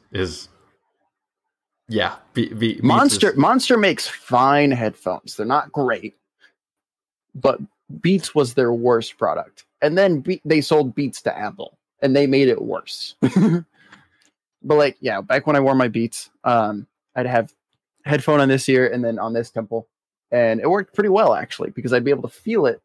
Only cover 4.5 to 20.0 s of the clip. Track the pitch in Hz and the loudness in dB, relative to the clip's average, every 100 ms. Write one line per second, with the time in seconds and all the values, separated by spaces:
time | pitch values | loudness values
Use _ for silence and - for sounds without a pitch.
4.5 | 143 143 123 110 - 92 90 - - 110 | 4 2 0 -4 -4 -8 -8 -10 -8 -2
5.5 | 143 151 147 127 110 107 _ _ _ _ | -2 -2 -4 -2 -4 -8 _ _ _ _
6.5 | _ _ _ _ _ _ _ _ - 135 | _ _ _ _ _ _ _ _ -2 -2
7.5 | - - _ - 143 170 190 - 151 127 | -2 -8 _ -20 -4 0 0 0 -2 0
8.5 | 127 120 120 123 117 113 - 101 80 - | 0 0 2 2 0 -2 -4 -4 -4 -8
9.5 | _ _ - 151 175 196 156 127 185 151 | _ _ -4 0 2 2 0 -2 -6 0
10.5 | 156 139 156 131 127 139 - - - 104 | 0 2 0 0 -2 -6 -6 -8 -6 -10
11.5 | - - _ _ - 139 135 143 135 135 | -10 -16 _ _ -4 0 2 2 4 2
12.5 | 117 113 - - - - - - 190 202 | 0 -4 -8 -10 -14 -14 -4 0 2 2
13.5 | 170 - _ _ - _ _ _ _ _ | 2 -4 _ _ -20 _ _ _ _ _
14.5 | _ 131 151 143 - 127 98 101 131 156 | _ 0 2 2 -2 -6 -6 -2 -2 0
15.5 | 143 135 131 123 113 117 - - _ 123 | 2 2 2 0 -2 -4 -8 -18 _ 0
16.5 | 120 107 104 - _ _ 127 123 123 110 | 0 0 -6 -14 _ _ -6 -2 -2 -2
17.5 | _ _ _ _ _ 143 147 156 151 135 | _ _ _ _ _ -4 -2 2 2 2
18.5 | 131 135 131 127 123 120 110 110 117 117 | 0 2 2 2 0 -4 -4 -4 -4 -6
19.5 | 117 110 113 - _ | -8 -8 -8 -10 _